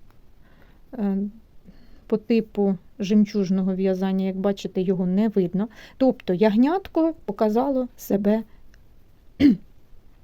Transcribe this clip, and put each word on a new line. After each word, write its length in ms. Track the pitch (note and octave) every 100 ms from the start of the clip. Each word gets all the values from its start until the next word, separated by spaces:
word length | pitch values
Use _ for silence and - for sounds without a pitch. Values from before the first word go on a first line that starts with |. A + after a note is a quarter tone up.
| - - - - - - - - -
е, 220 | B3 G3+ G3 G3+ A3+ - - - - - - -
по 100 | A3
типу 580 | - A3+ A3 - G3 F3+ - -
жемчужного 760 | F#3+ G#3+ G#3 G#3 F3+ F#3+ F#3+
в'язання, 520 | F#3 F#3+ F#3 F#3+ F#3+ F#3+
як 100 | F#3+
бачите, 460 | G3+ G3 G3 G3
його 240 | F#3 F3+ F3+
не 220 | F#3+ A3+
видно. 400 | G3+ F3+ F3 A3+ - - -
Тобто 380 | C4 - -
ягнятко 800 | F3+ G#3+ G#3 C4+ F#4+ - E4+ D#4+ D#4
показало 640 | - G3 G#3+ A3+ C#4 C4 B3+ -
себе, 460 | - G3+ G3+ A3 A3 - - - - - - - - -
<clears throat> 20 |
е, 160 | C#4 F#3+ - - - - - -